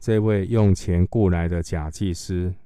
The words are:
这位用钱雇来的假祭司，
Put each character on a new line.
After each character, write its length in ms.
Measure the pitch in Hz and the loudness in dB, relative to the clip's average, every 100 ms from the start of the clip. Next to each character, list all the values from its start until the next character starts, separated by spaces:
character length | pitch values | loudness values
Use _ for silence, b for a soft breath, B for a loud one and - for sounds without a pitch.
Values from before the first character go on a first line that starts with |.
这 180 | - 110 | -2 0
位 260 | 107 104 95 | 2 0 2
用 280 | 113 104 | 4 4
钱 320 | 95 - 87 90 | 4 2 0 2
雇 200 | 117 98 | 2 2
来 160 | 87 85 | 2 0
的 160 | 85 | -2
假 260 | 82 82 76 | -4 -6 -6
祭 240 | - 101 | -6 -6
司， 400 | 82 - 92 90 87 | -6 -6 -4 -4 -6